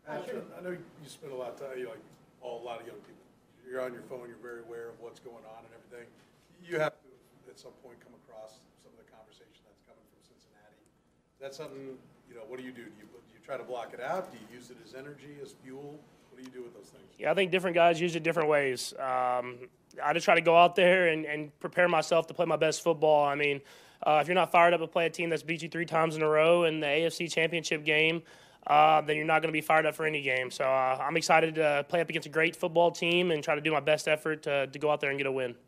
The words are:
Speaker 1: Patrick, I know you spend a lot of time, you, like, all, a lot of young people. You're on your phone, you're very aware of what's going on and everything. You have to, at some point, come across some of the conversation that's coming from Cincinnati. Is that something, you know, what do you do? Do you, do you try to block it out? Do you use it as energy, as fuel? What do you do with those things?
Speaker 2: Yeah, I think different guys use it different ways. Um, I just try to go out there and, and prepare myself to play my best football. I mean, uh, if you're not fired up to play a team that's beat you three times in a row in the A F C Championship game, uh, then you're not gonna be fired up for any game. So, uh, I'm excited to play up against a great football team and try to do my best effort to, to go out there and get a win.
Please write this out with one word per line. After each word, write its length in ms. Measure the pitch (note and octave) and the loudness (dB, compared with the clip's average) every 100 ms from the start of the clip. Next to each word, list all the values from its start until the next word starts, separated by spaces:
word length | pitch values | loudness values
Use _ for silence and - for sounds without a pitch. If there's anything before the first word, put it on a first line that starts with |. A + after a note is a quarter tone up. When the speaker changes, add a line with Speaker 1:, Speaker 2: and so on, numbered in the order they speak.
Speaker 1:
Patrick, 400 | - D3+ F3+ A3+ F3 E3+ | -12 -12 -10 -12 -12 -14
I 60 | |
know 80 | F3+ | -12
you 80 | F3 - - C#3 | -12 -14 -20 -20
spend 260 | - D3 | -18 -14
a 40 | B2+ | -10
lot 180 | B2 | -12
of 60 | - | -12
time, 160 | C#3 B2+ | -12 -10
you, 80 | B2 | -12
like, 160 | G#2+ G#2 _ _ _ | -14 -20 _ _ _
all, 160 | B2 A#2 | -14 -12
a 80 | A#2 | -12
lot 160 | A2+ | -12
of 60 | A2+ | -14
young 100 | G#2 - | -20 -20
people. 160 | - _ _ _ _ B2+ | -20 _ _ _ _ -12
You're 160 | B2+ B2+ | -8 -8
on 80 | |
your 80 | A#2 - | -10 -14
phone, 160 | C3 A#2+ | -14 -14
you're 160 | A2+ | -18
very 240 | A#2+ A#2+ A#2 | -16 -16 -16
aware 240 | A#2 A#2 | -14 -14
of 80 | A2+ | -16
what's 220 | A#2 - | -20 -18
going 260 | B2+ A#2 A2 | -20 -20 -20
on 160 | A2+ | -20
and 120 | A2+ A2+ | -20 -20
everything. 320 | _ A#2+ A2+ _ _ _ _ _ E3+ | _ -20 -20 _ _ _ _ _ -8
You 160 | D#3+ | -4
have 160 | D#3 - | -4 -4
to, 540 | _ _ _ _ - | _ _ _ _ -20
at 60 | - | -20
some 180 | B2+ G#2+ B2 | -20 -20 -20
point, 160 | A#2+ | -20
come 160 | A#2+ A#2 _ | -20 -20 _
across 400 | A2 A2 A2+ _ _ | -20 -20 -20 _ _
some 80 | B2 | _
of 80 | A#2 | _
the 80 | G#2+ | _
conversation 480 | A2+ G#2+ G#2+ A2+ A2 A2 | -20 -20 _ _ _ _
that's 160 | G#2 A#2 | _ _
coming 160 | _ A2+ | _ _
from 160 | _ _ | _ _
Cincinnati. 560 | B2 _ _ _ _ _ _ _ _ _ _ | _ _ _ _ _ _ _ _ _ _ _
Is 40 | C#3 | -16
that 80 | |
something, 480 | C3+ D3 C3+ C3+ B2 _ _ _ | -14 -16 -14 -16 -18 _ _ _
you 80 | |
know, 160 | A#2 A2 | -20 -16
what 80 | B2+ | -14
do 80 | B2+ | -14
you 80 | |
do? 160 | A#2+ G#2+ | -16 -20
Do 80 | G#2 | -20
you, 80 | G2+ | -20
do 260 | F#2+ _ _ | -20 _ _
you 80 | - | -12
try 160 | C3 | -12
to 20 | A#2 | -8
block 240 | B2 A2 | -10 -10
it 80 | A#2+ | -10
out? 320 | C3 F#3 - | -6 -6 -6
Do 80 | A#2 | -16
you 160 | G#2+ B2 | -20 -20
use 160 | - | -20
it 80 | A#2+ | -20
as 160 | A2+ C3 | -20 -18
energy, 400 | C#3+ C#3+ C#3+ C#3+ C3 | -18 -18 -20 -18 -18
as 80 | - | -18
fuel? 400 | C3 C3 C#3+ D3+ - _ _ | -18 -16 -16 -18 -20 _ _
What 100 | B2+ | -20
do 80 | C3 | -18
you 20 | |
do 100 | B2+ A#2+ | -16 -16
with 80 | |
those 160 | G#2 - | -18 -20
things? 160 | - - - | -20 -20 -6
Speaker 2:
Yeah, 140 | D3+ | -2
I 20 | |
think 160 | E3+ F#3 | 0 0
different 260 | F3+ F3+ E3+ | -2 0 4
guys 260 | E3+ E3 | 4 4
use 160 | F3 E3 | -2 -2
it 60 | |
different 260 | D#3+ E3 D3+ | -2 0 2
ways. 440 | D3+ C#3 B2 - - | 2 2 -4 -8 -8
Um, 680 | C3+ B2+ B2+ B2 B2 B2 B2+ _ _ - | -4 -2 0 -2 -4 -14 -20 _ _ -6
I 80 | C#3+ | -2
just 140 | E3 F3+ | 0 4
try 100 | E3+ | 4
to 60 | |
go 160 | E3 E3 | 8 8
out 180 | F3 F3 | 8 8
there 320 | F3+ F#3 E3+ | 6 6 4
and, 160 | D#3 | 0
and 340 | D3+ D3+ D3+ _ | -4 -6 -8 _
prepare 260 | E3 F3 F3 | -6 2 4
myself 400 | E3 - E3 E3 | 2 2 0 0
to 60 | |
play 120 | D#3 E3 | -4 -2
my 120 | D3+ | 2
best 260 | D#3 D3+ | 0 0
football. 420 | E3+ D#3+ D#3 D3+ C#3+ | -2 2 4 4 4
I 100 | C#3+ | 0
mean, 260 | D3 C#3 - - - _ - | -2 -2 -8 -20 -20 _ 2
uh, 140 | D3+ | 2
if 60 | D3 | 2
you're 80 | F3+ | 0
not 160 | D#3+ | 4
fired 220 | F3 E3+ | 6 6
up 80 | E3+ | 4
to 60 | D#3+ | -2
play 180 | F3+ E3 | -2 -2
a 40 | |
team 200 | E3+ E3+ | -2 -4
that's 140 | D#3 | -4
beat 180 | C#3+ E3 | -4 -8
you 80 | D#3 | -6
three 160 | E3 E3+ | -6 -2
times 320 | D#3+ E3 D#3 | 0 0 0
in 40 | |
a 60 | D#3 | 2
row 380 | D3+ D#3+ F3 E3 | 4 6 6 4
in 160 | D#3 | 0
the 60 | D3 | 0
A 180 | D3 E3 | 0 0
F 80 | |
C 160 | D#3 E3+ | -2 -4
Championship 560 | E3 D#3+ E3+ D3 D#3+ D3+ | -2 0 -2 -4 -4 0
game, 360 | D3+ D#3+ E3 - - - _ - | 2 2 0 -8 -20 -20 _ 2
uh, 320 | D3 D#3 D#3 | 6 6 6
then 160 | D3 D3+ | 2 -2
you're 100 | D#3 | 2
not 160 | D#3 | 2
gonna 120 | D#3+ | 2
be 80 | D#3 | -4
fired 240 | D#3 D#3+ D#3 | 2 2 2
up 100 | D3 | -2
for 100 | D#3 | -4
any 160 | D3+ | -2
game. 300 | C#3 B2+ B2+ | -2 -2 -4
So, 140 | - C3+ | -2 0
uh, 320 | C3 C3 C3 | 2 0 -2
I'm 140 | C3+ E3 | -2 -2
excited 400 | D#3+ D#3+ D#3+ D#3 | 4 4 4 0
to 300 | D3+ C#3+ C#3+ | 0 0 0
play 140 | F3 | -2
up 80 | D#3+ | -2
against 180 | D#3+ D3 | -4 -4
a 40 | |
great 220 | D#3 E3 | 0 0
football 380 | - F3+ E3+ E3+ | 0 -2 2 2
team 400 | - E3+ F3 F3+ | 2 0 2 2
and 100 | D3+ | 0
try 140 | D3 D3 | -2 -2
to 60 | |
do 100 | D3+ | 0
my 80 | D3+ | 0
best 300 | C#3+ D3+ - | 2 0 2
effort 340 | D3+ D#3+ D3+ | -2 -2 -4
to, 240 | D#3 C#3 C3+ | -2 -2 -2
to 100 | C#3+ | -2
go 140 | D3 | -2
out 80 | D3 | 0
there 120 | C#3 | -2
and 60 | C#3 | -2
get 100 | C3+ | -4
a 40 | |
win. 240 | C3 B2+ A#2 | -2 -4 -8